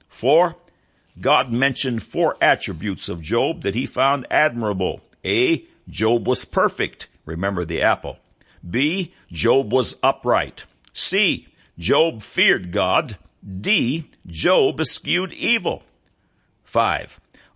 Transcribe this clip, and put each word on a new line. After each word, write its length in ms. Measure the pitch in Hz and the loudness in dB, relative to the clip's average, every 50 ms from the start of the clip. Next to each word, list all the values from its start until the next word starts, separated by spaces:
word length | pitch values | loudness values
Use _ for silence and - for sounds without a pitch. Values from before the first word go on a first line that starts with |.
| _ _ | _ _
Four, 480 | - - - 131 147 165 175 170 160 - _ _ _ _ _ _ _ _ _ _ - 87 | -10 -2 2 4 4 4 4 2 -2 -8 _ _ _ _ _ _ _ _ _ _ -12 -4
God 320 | 92 135 151 127 135 127 | 0 2 2 2 2 0
mentioned 500 | 113 123 135 139 131 - - 131 120 110 | 0 0 0 0 0 -2 -4 -2 -2 -4
four 360 | - - - 160 175 151 - - | -4 -4 -2 0 0 0 0 2
attributes 720 | 143 156 139 123 - - 92 80 95 104 95 - - - | 2 2 2 2 0 -6 -6 -6 -4 -4 -4 -4 -6 -8
of 100 | 98 85 | -8 -8
Job 400 | 80 78 107 120 131 151 160 - | -4 -2 0 0 0 0 -2 -4
that 140 | - 98 98 | -4 -4 -2
he 100 | 117 135 | -2 -4
found 420 | 123 - - 131 139 139 139 123 - | -4 -2 0 2 2 2 0 -2 0
admirable. 720 | - 139 151 151 123 120 113 107 101 92 92 87 - - - _ _ _ | 0 2 2 2 0 0 -2 -2 0 0 0 -2 -2 -4 -10 _ _ _
A, 440 | - 92 101 113 127 151 165 - - - _ _ - | -4 -2 0 2 2 2 0 0 -4 -8 _ _ -20
Job 400 | - 76 - 107 110 120 117 101 | -12 -4 0 2 2 2 2 2
was 200 | 113 123 - - | 0 0 -2 -2
perfect. 640 | - - 185 202 202 - - 110 - - - - - _ _ - | -2 0 0 0 0 0 -2 -6 -6 -6 -10 -20 -20 _ _ -12
Remember 400 | 80 82 82 95 98 98 95 87 | -8 -6 -4 -2 -2 -2 -2 -4
the 160 | 80 85 69 | -2 -2 0
apple. 380 | 85 110 104 - - 71 64 - _ _ _ _ _ _ _ _ - | 2 2 0 0 -4 -8 -10 -12 _ _ _ _ _ _ _ _ -10
B, 460 | 87 87 123 139 156 175 196 180 - _ _ _ - | -6 -2 -2 0 0 -2 -2 -6 -8 _ _ _ -14
Job 400 | 85 78 73 117 123 135 127 104 | -6 -2 2 2 4 4 2 2
was 280 | 120 131 120 - - - | 2 2 2 0 0 0
upright. 640 | - 135 135 - - 123 117 98 76 - - - - - _ _ _ _ - | 2 0 0 0 0 0 2 2 0 -2 -8 -16 -20 -20 _ _ _ _ -8
C, 500 | - - - 175 202 214 180 135 120 - - _ _ _ _ _ - | -4 -2 0 0 2 2 0 0 -2 -6 -14 _ _ _ _ _ -6
Job 440 | 85 82 135 143 160 165 120 110 | 0 2 4 4 4 2 0 -6
feared 500 | - - - - - 208 175 117 92 90 | -12 -8 -4 0 2 2 2 0 -2 -4
God. 460 | 87 101 95 90 92 160 165 127 104 - _ _ _ _ - 101 95 95 | -2 0 2 2 2 2 0 -2 -6 -14 _ _ _ _ -14 -12 -10 -6
D, 500 | 107 190 214 190 127 117 143 165 151 - _ _ - | -2 -2 0 0 0 0 -2 -4 -6 -10 _ _ -18
Job 540 | - 85 78 - 175 185 170 139 139 139 127 | -14 -6 -2 2 4 4 4 4 4 2 0
eschewed 520 | 156 151 - - - 143 160 175 190 170 | 0 0 0 0 -2 -2 -2 -2 -4 -4
evil. 520 | - - 135 220 240 226 180 170 - - - _ _ _ _ _ _ _ _ _ _ _ _ _ _ _ _ | -6 -6 -2 -2 -2 -2 -2 -4 -6 -6 -8 _ _ _ _ _ _ _ _ _ _ _ _ _ _ _ _
Five, 560 | _ - 113 113 98 82 71 - - - - _ _ _ - _ _ - | _ 0 0 2 2 0 -2 -4 -10 -18 -20 _ _ _ -20 _ _ 0